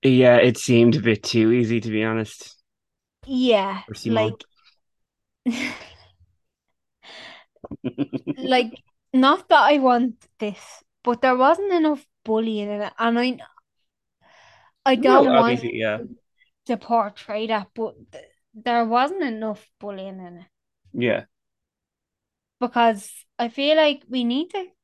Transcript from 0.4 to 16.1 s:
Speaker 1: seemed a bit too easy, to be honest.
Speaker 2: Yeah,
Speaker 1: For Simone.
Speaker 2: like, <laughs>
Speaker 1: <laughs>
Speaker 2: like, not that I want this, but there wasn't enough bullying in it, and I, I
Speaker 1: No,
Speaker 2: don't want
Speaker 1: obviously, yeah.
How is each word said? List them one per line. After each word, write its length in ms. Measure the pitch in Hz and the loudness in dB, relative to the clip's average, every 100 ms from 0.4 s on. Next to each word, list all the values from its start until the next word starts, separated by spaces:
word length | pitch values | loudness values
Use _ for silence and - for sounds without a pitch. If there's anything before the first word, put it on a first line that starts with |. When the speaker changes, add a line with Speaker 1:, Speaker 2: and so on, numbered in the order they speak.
| 123 113 | 4 2
Speaker 1:
seemed 380 | - 120 117 110 | 2 4 6 4
a 60 | |
bit 220 | 107 107 | 0 -2
too 280 | - 117 110 | -2 0 2
easy, 280 | 123 113 117 | 2 0 -2
to 80 | 110 | -4
be 140 | 107 | -4
honest. 520 | 110 110 107 - - _ _ _ _ _ _ _ - | -2 -4 -6 -12 -20 _ _ _ _ _ _ _ -8
Speaker 2:
Yeah, 560 | 262 254 214 196 190 - | -2 2 2 0 -8 -14
Speaker 1:
For 60 | 110 | -10
Simone. 400 | - 113 110 - - _ _ _ _ _ _ _ _ _ - | -4 -2 -2 -6 -20 _ _ _ _ _ _ _ _ _ -6
Speaker 2:
like, 0 | |
<laughs> 300 | 226 254 - - - _ _ _ _ _ _ _ _ _ _ - - - - _ _ - - | -6 -8 -12 -20 -20 _ _ _ _ _ _ _ _ _ _ -20 -20 -20 -20 _ _ -18 -12
Speaker 1:
<laughs> 540 | 127 - 147 - - - | -10 -8 -8 -8 -10 -10
Speaker 2:
like, 360 | 262 254 233 - _ _ _ | -2 0 -2 -8 _ _ _
not 360 | 262 262 349 - | 2 2 2 4
that 120 | 294 | 4
I 140 | 269 294 | 6 4
want 360 | 262 240 247 226 _ _ | 2 2 0 -6 _ _
this, 440 | 214 190 - - _ _ | -10 -10 -20 -20 _ _
but 180 | 240 233 | -4 0
there 140 | 269 254 | 0 4
wasn't 360 | 262 339 403 | 2 2 0
enough 320 | 359 311 285 _ _ - | 0 0 -2 _ _ -4
bullying 440 | 220 226 214 208 | -2 -2 -6 -6
in 120 | 208 | -8
it, 120 | 208 - | -8 -4
and 220 | 233 233 | -2 0
I, 180 | 247 247 - _ _ _ _ _ _ _ _ _ _ _ _ _ 277 | -2 -6 -14 _ _ _ _ _ _ _ _ _ _ _ _ _ -2
I 100 | 254 | 0
Speaker 1:
No, 280 | 302 - | 4 4
Speaker 2:
don't 20 | - | 6
want 100 | 247 | 4
Speaker 1:
obviously, 380 | 233 247 117 113 | 2 0 -4 -4
yeah. 220 | 110 107 - | -4 -4 -10